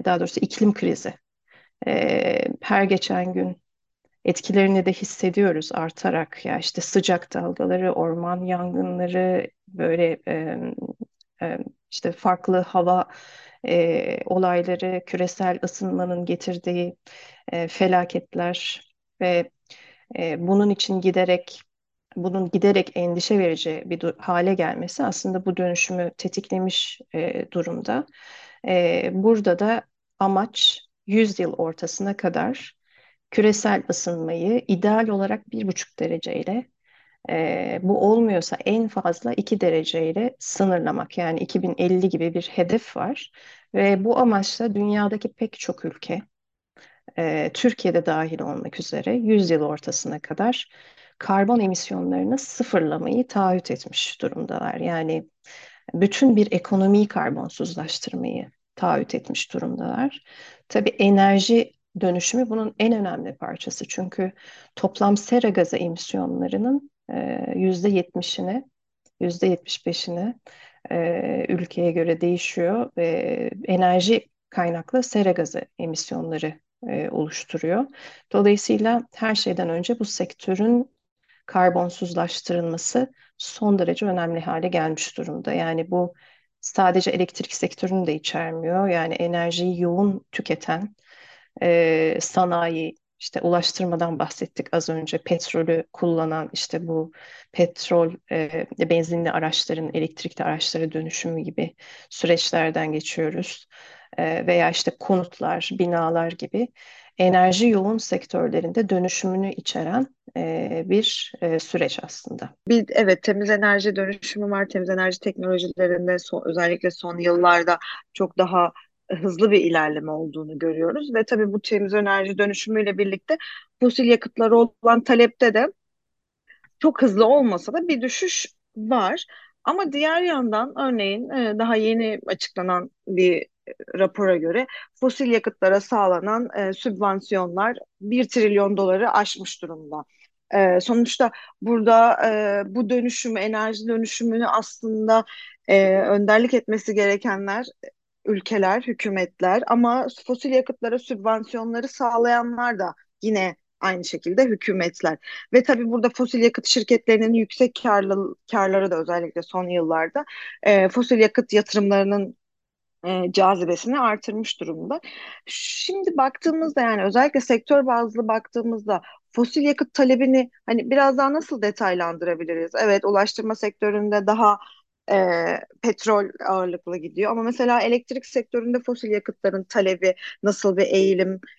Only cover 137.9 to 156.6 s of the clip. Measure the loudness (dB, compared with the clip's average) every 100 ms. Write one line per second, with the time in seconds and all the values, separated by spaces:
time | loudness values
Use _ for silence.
137.9 | _ -2 0 0 2 4 4 2 2 2
138.9 | 2 4 2 2 -4 -12 -12 -14 -14 -14
139.9 | -14 -14 _ _ _ -2 4 6 6 4
140.9 | 4 2 2 0 0 -16 _ 0 2 8
141.9 | 8 8 6 2 2 0 0 -2 -2 0
142.9 | 0 0 -2 -4 -2 -2 -2 -2 -4 -2
143.9 | -2 -2 -2 0 0 2 0 -2 -8 -6
144.9 | -2 2 2 2 -8 -20 -10 4 6 6
145.9 | 4 4 2 6 4 4 2 0 -2 0
146.9 | 2 2 2 0 -4 -4 -4 -6 -12 -20
147.9 | -20 _ _ -2 -2 0 0 2 2 -2
148.9 | -6 -4 -2 -4 -2 0 2 2 4 4
149.9 | 2 -2 -6 -6 -4 0 2 0 -4 -4
150.9 | -4 -4 -4 -2 -2 -2 -8 -6 -6 -6
151.9 | -4 -2 2 2 2 0 -4 -4 -2 -6
152.9 | -8 _ _ -2 0 0 -4 _ _ -4
153.9 | -4 -6 -8 0 2 2 2 -2 -2 -2
154.9 | -2 -2 -2 -8 -18 2 4 4 2 2
155.9 | 0 0 0 -2 2 2 2